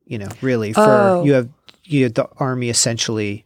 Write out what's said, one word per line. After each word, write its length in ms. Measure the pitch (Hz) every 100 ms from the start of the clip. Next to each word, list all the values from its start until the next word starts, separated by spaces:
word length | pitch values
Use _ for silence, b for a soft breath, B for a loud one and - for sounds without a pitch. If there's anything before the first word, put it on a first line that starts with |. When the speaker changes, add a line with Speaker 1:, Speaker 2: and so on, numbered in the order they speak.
| -
Speaker 1:
you 100 | 117
know, 120 | 98 -
really. 320 | 131 120 104
For 80 | 110
Speaker 2:
Oh. 420 | 214 208 196 180
Speaker 1:
you 100 | 147
have, 160 | 131 120 _ _ -
you 200 | - 147
had 100 | 123
the 120 | 117 - -
army 320 | 135 127 120
essentially 760 | 117 123 113 - 110 104 107